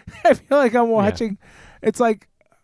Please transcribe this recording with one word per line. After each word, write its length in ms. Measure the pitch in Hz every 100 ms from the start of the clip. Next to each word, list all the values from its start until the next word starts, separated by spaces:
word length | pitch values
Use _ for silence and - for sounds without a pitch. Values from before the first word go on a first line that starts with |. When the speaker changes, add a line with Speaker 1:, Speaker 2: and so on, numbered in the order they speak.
| - - 339
Speaker 1:
I 80 |
feel 240 | 262 - 285
like 160 | 247 240
I'm 120 | 233
Speaker 2:
Yeah. 40 |
Speaker 1:
watching, 460 | 220 202 - 226 202 - - - -
it's 200 | 220 -
like, 260 | 233 220 _ _ _ _